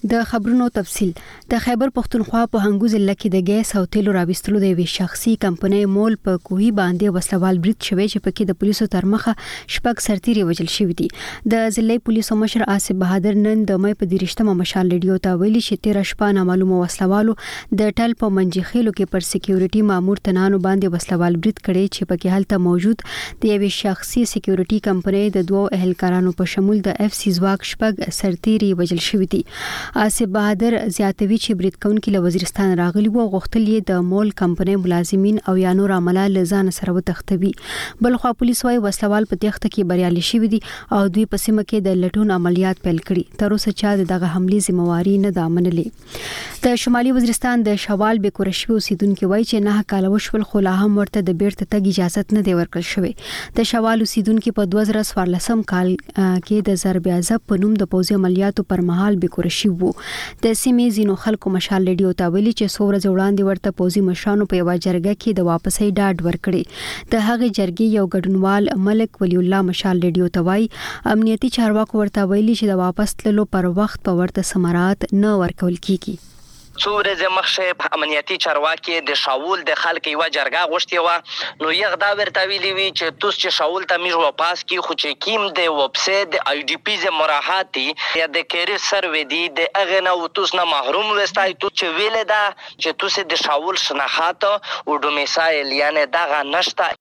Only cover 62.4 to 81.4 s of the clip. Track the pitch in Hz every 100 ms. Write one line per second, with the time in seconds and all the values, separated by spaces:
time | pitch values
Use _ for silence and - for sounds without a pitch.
62.4 | 214 226 202 - 208 202 196 190 196 202
63.4 | 196 190 202 190 180 180 190 180 - 202
64.4 | 202 185 175 180 185 180 180 208 - 190
65.4 | 175 170 - - 208 196 196 180 170 170
66.4 | - 190 - - - - - 226 214 240
67.4 | 240 202 190 175 220 214 190 180 185 190
68.4 | 190 202 208 - 190 214 226 - 185 180
69.4 | 175 196 185 175 196 180 180 175 175 180
70.4 | 170 196 220 - - - - 214 220 220
71.4 | 254 - 226 214 220 220 208 208 196 202
72.4 | 220 226 220 190 180 180 208 - 220 208
73.4 | 214 190 180 175 214 - - 175 180 185
74.4 | 185 - 175 170 185 202 - 196 208 208
75.4 | 175 170 180 175 - 185 - 196 - -
76.4 | - - - - - 208 202 185 185 185
77.4 | 190 - 185 175 180 156 151 151 147 185
78.4 | 170 147 151 160 - 165 147 139 143 135
79.4 | 156 190 160 147 170 170 170 160 165 147
80.4 | 135 147 175 175 - 175 170 170 - -